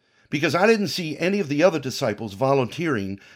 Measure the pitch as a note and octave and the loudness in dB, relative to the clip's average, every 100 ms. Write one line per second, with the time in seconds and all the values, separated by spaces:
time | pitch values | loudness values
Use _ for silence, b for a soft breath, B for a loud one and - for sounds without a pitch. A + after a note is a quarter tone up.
0 | _ _ _ D#3 D#3 D3+ G3+ A3+ F#3+ - | _ _ _ -2 0 4 4 4 0 -4
1 | E3 - E3+ G3+ E3 C#3+ F3+ E3 C3 A2+ | -6 -4 -2 -2 -2 2 4 2 -2 -4
2 | B2+ G#2 A2 G2 C3 C#3 A#2+ - E3 B2 | -4 -4 -8 -2 2 2 2 -2 -2 -2
3 | G2 G2 B | -4 -8 B